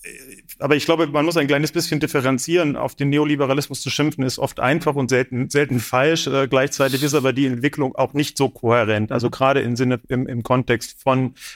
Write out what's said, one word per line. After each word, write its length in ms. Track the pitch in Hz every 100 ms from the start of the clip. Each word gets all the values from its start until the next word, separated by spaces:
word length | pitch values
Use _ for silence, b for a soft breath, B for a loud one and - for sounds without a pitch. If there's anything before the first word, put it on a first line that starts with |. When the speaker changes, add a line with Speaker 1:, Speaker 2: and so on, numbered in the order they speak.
| - - - - - -
Speaker 1:
aber 160 | 139
ich 100 | 147
glaube, 220 | - 165 160
man 180 | 147
muss 120 | 156 170
ein 100 | 143
kleines 240 | 143 151
bisschen 300 | 170 165 156
differenzieren. 760 | 151 147 131 131 - 170 151
Auf 220 | 123 127 -
den 120 | 143
Neoliberalismus 720 | 143 151 143 135 135 139 139
zu 80 | 135
schimpfen 360 | - 151 156
ist 160 | 131 -
oft 180 | 135 -
einfach 380 | 123 160 160 143
und 140 | 127
selten, 380 | 127 131 123 127
selten 300 | 143 143 123
falsch. 480 | 110 127 143 160 147
Äh, 220 | 139 135
gleichzeitig 560 | 131 139 - 135 127
ist 100 | 147
aber 180 | 147 131
die 140 | 123 135
Entwicklung 480 | 120 143 147 131
auch 180 | - 131
nicht 240 | 143 143 -
so 120 | 135
kohärent. 640 | - 117 120 107 107 110
Also 160 | 127 117
Speaker 2:
Mhm. 20 |
Speaker 1:
gerade 300 | - 135 139
im 160 | 120 120
Sinne, 240 | 127 123 -
im, 180 | 127 131
im 160 | 120
Kontext 580 | 113 127 127 120 - -
von 340 | - 131 127 B B